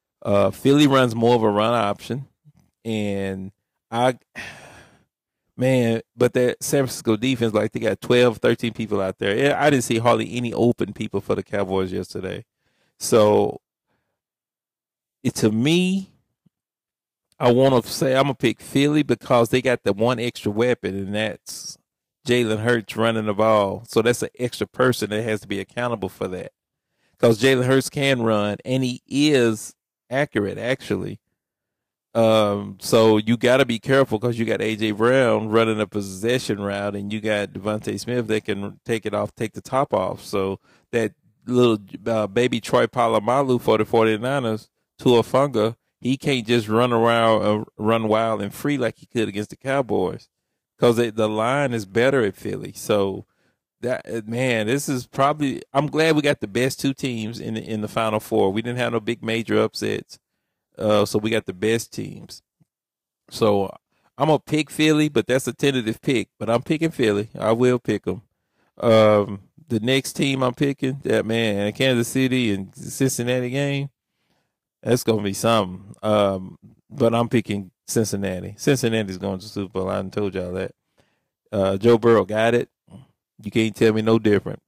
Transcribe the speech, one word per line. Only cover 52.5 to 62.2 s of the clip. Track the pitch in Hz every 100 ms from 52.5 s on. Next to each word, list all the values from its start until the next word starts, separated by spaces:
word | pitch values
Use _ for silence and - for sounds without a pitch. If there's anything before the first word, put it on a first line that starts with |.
| 98 101
So | - - 104 98 98 - _ _ _ _ _
that, | 120 127 -
uh, | 113 107
man, | 120 131 117 107
this | 139 139
is | 127 117
probably, | - 139 151 143 113 -
I'm | 139 147
glad | 151 160 151
we |
got | 143 143
the | 101
best | 104 131 -
two | 135
teams | 135 135 117 107 120
in | 117
the, | 110
in | - 110
the | 104
Final | - 113 107
Four. | - 113 98
We | 104
didn't | 117 120
have | 120
no | 117
big | 104 120
major | 113 113 104 107
upsets. | 110 - 107 104 - - _ _ _ _ _ -
Uh, | 107 107
so | 104 110
we | 107
got | 110 -
the |
best | 92 107 113 -
teams. | - 104 101